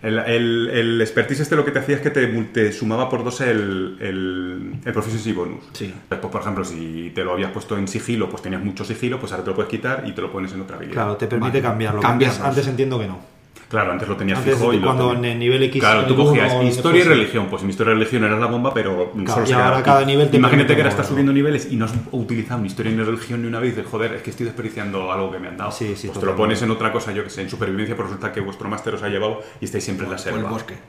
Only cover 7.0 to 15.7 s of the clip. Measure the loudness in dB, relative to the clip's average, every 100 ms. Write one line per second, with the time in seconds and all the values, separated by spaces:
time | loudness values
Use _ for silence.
7 | -8 -6 -4 -2 -4 -6 -6 -4 -4 -4
8 | -4 -2 -2 -4 -8 -4 -4 -6 -8 -4
9 | -4 -4 -6 -6 -4 -2 -2 -2 -4 -4
10 | -6 -6 -6 -6 -8 -8 -10 -10 -8 -4
11 | -2 -2 -2 0 0 0 0 0 0 2
12 | 2 4 4 2 0 0 0 0 0 0
13 | -4 -8 -14 -20 _ -20 -4 -2 0 -2
14 | -4 -2 0 0 2 2 4 4 2 2
15 | 2 2 -2 0 2 4 2